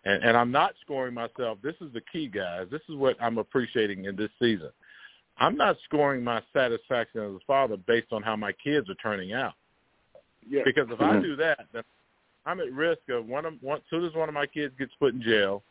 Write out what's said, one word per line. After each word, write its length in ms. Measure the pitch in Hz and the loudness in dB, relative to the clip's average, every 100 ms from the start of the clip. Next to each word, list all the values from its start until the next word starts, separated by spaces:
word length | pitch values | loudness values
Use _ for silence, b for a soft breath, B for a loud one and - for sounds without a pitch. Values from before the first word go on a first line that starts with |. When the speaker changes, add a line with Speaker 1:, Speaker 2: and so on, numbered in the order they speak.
Speaker 1:
and, 180 | 98 101 | 0 2
and 140 | 117 117 | 4 4
I'm 140 | 120 | 4
not 220 | 135 185 - | 2 0 -2
scoring 320 | - 139 127 | -8 -6 -6
myself. 460 | 120 117 - 120 104 | -8 -10 -6 -6 -6
This 140 | 131 175 | -10 -10
is 100 | 160 | -12
the 80 | 117 - | -12 -10
key, 160 | 170 143 | -8 -6
guys. 380 | 98 90 92 90 | -6 -6 -6 -8
This 100 | 147 - | -10 -10
is 60 | |
what 200 | 147 135 - | 0 0 2
I'm 160 | 117 113 | -2 -2
appreciating 680 | 107 135 117 127 107 95 | -2 -2 0 0 0 -2
in 100 | 95 | -8
this 160 | 95 104 _ | -4 -6 _
season. 320 | 120 104 73 _ B B B B _ - | 2 2 -4 _ B B B B _ 0
I'm 200 | 139 277 | 2 4
not 180 | 220 165 | 2 2
scoring 400 | - 147 143 131 | -2 2 2 0
my 180 | 120 113 - | -2 -4 0
satisfaction 680 | 143 127 117 _ 123 113 113 | 0 2 0 _ -2 -2 -6
as 120 | 104 | -8
a 60 | 95 | -8
father 300 | - 135 131 | 0 2 2
based 380 | 101 92 117 - | -2 2 2 2
on 100 | 110 | -4
how 140 | 107 107 | -2 -2
my 160 | 104 | -4
kids 360 | - 139 147 180 | -4 0 0 0
are 60 | |
turning 380 | - 110 101 92 | -6 -4 -4 -4
out. 220 | 117 120 - _ _ _ _ _ - _ _ - | -4 -6 -8 _ _ _ _ _ -20 _ _ -4
Speaker 2:
Yeah. 140 | 139 | 0
Speaker 1:
Because 240 | 135 139 120 | 2 2 0
if 120 | 113 | 0
I 140 | 143 | 4
Speaker 3:
Mm-hmm. 60 | 208 | 4
Speaker 1:
do 120 | 180 | 2
that, 320 | 143 160 147 107 | 0 0 0 -4
then 100 | 117 - _ _ _ _ _ | -12 -12 _ _ _ _ _
I'm 160 | 151 185 | -8 -6
at 100 | 143 | -6
risk 300 | 131 165 160 - | 0 0 0 -2
of 180 | 120 113 | -4 -2
one 180 | 135 | -6
of, 160 | 160 139 | -6 -8
one, 180 | 131 151 | -6 -6
as 40 | _ | _
soon 160 | 165 | -4
as 80 | 170 | -2
one 160 | 160 156 | -2 -2
of 40 | |
my 120 | 147 | -2
kids 280 | 147 151 147 131 | -4 -4 -6 -6
gets 140 | 131 | -8
put 180 | - 139 | 2 0
in 80 | 123 | 2
jail 400 | 113 107 98 98 _ | 4 4 4 -2 _